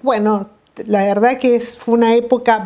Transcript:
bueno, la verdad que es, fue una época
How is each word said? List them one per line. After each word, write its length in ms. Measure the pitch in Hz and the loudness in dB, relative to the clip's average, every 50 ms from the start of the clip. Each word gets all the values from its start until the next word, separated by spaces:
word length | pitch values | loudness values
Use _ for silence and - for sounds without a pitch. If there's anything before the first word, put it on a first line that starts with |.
| - | -4
bueno, 480 | 269 247 214 208 214 214 202 196 - _ _ _ _ _ - - | -2 -2 0 0 0 -2 -2 -4 -10 _ _ _ _ _ -18 -6
la 180 | 220 208 202 196 | -2 -2 0 0
verdad 360 | 202 202 208 220 247 269 262 | 0 0 2 2 0 0 0
que 180 | 262 254 240 | 0 0 0
es, 200 | 233 240 - - - | 0 -2 -6 -12 -10
fue 160 | - 233 226 | -4 -2 0
una 200 | 233 233 226 233 | 2 2 2 2
época 440 | 240 233 233 254 240 247 233 220 214 190 | 2 2 0 -2 0 2 0 0 0 0